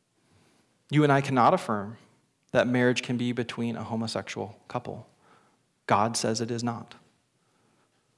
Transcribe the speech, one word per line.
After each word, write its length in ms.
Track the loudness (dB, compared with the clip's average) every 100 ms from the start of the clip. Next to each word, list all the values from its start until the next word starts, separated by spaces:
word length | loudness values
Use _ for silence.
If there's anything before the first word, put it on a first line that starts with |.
| _ _ _ _ _ _ _ _ -2
You 140 | 4
and 80 | 6
I 80 | 4
cannot 340 | 2 4 6
affirm 440 | 4 0 -6 -6 -12 _ _ _ _ _
that 160 | 0 2
marriage 320 | 4 4 2
can 160 | -2 -2
be 160 | -2
between 420 | -4 -6 -4 -6 -6
a 80 |
homosexual 760 | -6 -6 -4 -6 -8 -8 -8 -10 -10
couple. 380 | -10 -8 -14 -16 _ _ _ _ _ _ _ 0
God 300 | 2 2 0
says 240 | -2 -2
it 120 | -4
is 120 | -4
not. 320 | -4 -6 -12 -20 _ _ _ _ _ _ _ _ _ _ _